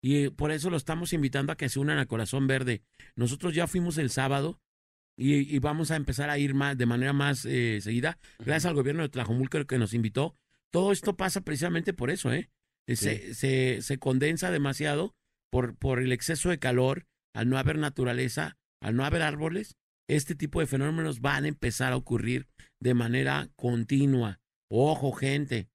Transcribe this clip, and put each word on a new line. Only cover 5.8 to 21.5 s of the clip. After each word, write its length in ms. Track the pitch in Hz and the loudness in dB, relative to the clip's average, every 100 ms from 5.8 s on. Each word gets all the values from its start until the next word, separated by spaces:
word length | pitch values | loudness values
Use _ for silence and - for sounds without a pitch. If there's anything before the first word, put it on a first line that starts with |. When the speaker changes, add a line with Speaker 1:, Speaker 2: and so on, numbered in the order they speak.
| 151 | 0
Speaker 1:
a 60 | 160 | 0
empezar 320 | 135 123 147 | -2 -2 0
a 80 | 143 | 0
ir 140 | 143 | 2
más, 240 | 139 139 135 | 2 0 2
de 80 | |
manera 300 | 120 120 135 | 2 2 2
más, 320 | 143 143 139 110 | 2 2 0 0
eh, 340 | 131 120 107 | 0 0 0
seguida. 380 | 101 117 151 - - - | -2 0 -2 -6 -18 -8
Gracias 240 | 110 156 | -2 0
Speaker 2:
Ujú. 40 | 170 | 2
Speaker 1:
al 60 | 143 | 2
gobierno 260 | 131 156 | 0 0
de 60 | 151 | -2
Tlajomulco 560 | 123 120 120 131 156 | -2 0 0 0 -2
que 140 | 139 127 | 0 0
nos 160 | 107 | 2
invitó. 420 | 117 110 127 160 _ _ _ _ | 2 0 0 -2 _ _ _ _
Todo 220 | 170 196 | 2 2
esto 240 | 196 208 190 | 2 0 -2
pasa 240 | 190 196 | -2 -2
precisamente 540 | 180 147 175 165 170 | -4 -2 0 0 -2
por 160 | 175 123 | -2 -2
eso, 200 | 185 120 | -2 0
¿eh? 200 | 135 - _ _ _ - | -2 -4 _ _ _ -4
Eh, 80 | |
Speaker 2:
Sí. 120 | 120 104 | -2 0
Speaker 1:
se, 280 | 104 95 | -2 -8
se, 460 | 113 135 131 127 120 | -2 0 2 2 -2
se 180 | - 135 | -4 -2
condensa 520 | 139 131 147 165 185 | 0 2 2 0 -2
demasiado 640 | 165 139 135 151 147 196 _ _ _ _ | 0 0 -2 -2 -2 -4 _ _ _ _
por, 240 | 123 123 117 | -2 -2 -2
por 200 | 135 123 | -2 0
el 140 | 127 | 0
exceso 380 | 123 - 165 175 | 0 -2 -2 0
de 80 | 170 | 0
calor, 480 | 131 123 131 175 - _ _ | 2 2 2 0 -8 _ _
al 140 | 107 120 | -2 0
no 80 | 131 | 2
haber 220 | 135 156 | 0 0
naturaleza, 800 | 151 143 127 123 127 147 156 - _ _ | -2 0 -2 0 -2 -2 -6 -8 _ _
al 120 | - | -2
no 120 | 120 139 | 0 2
haber 160 | 170 | 2
árboles. 540 | 156 147 160 180 214 - _ _ - | 0 -2 -4 -4 -6 -14 _ _ 0
Este 240 | 147 143 | 0 0
tipo 260 | 143 151 170 | -4 -2 0
de 60 | 156 | 0
fenómenos 560 | 135 143 165 156 117 | 0 0 0 -2 -2
van 240 | 135 143 | -2 0
a 20 | |
empezar 460 | 147 | -2